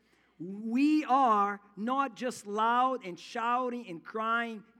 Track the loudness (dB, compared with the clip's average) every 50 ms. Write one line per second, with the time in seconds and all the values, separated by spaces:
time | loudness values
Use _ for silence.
0 | _ _ _ _ _ _ _ -14 -12 -12 -10 -8 -6 -2 0 2 4 4 4 2
1 | 4 4 4 4 6 6 6 4 4 2 0 -6 -12 _ _ -6 -4 -2 0 0
2 | 0 -2 -4 -6 -6 -6 -6 -8 -10 -6 -2 0 2 2 4 4 2 2 0 -2
3 | -6 -10 -12 -12 -14 -10 -6 -4 -2 0 0 0 0 -2 -4 -6 -8 -10 -12 -14
4 | -12 -10 -8 -4 -2 0 0 0 -2 -4 -6 -10 -14 _ _ _